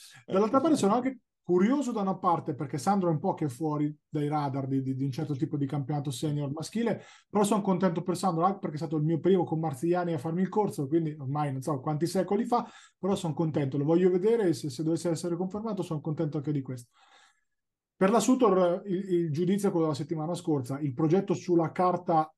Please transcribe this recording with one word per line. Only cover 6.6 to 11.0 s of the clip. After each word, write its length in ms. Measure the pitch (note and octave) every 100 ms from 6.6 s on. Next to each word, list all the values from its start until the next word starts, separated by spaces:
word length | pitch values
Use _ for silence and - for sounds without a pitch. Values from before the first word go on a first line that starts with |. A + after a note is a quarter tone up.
| D#3 G#3+ A#3 - - - _
però 140 | G3+
sono 160 | G3+ A3
contento 400 | G3 F3+ F#3 E3
per 140 | F#3 E3
Sandro, 280 | F#3+ D#3+
anche 140 | F#3 F#3
perché 160 | E3+
è 40 | D3+
stato 180 | D#3+ D#3
il 80 |
mio 160 | D#3 E3
primo 240 | E3+ F#3+
con 160 | - D#3
Marzigliani 520 | D#3+ C3 E3+ F3+ E3+
a 60 | D#3
farmi 220 | E3 F3
il 80 | F3+
corso, 400 | G#3+ G3+ - C3
quindi 260 | E3+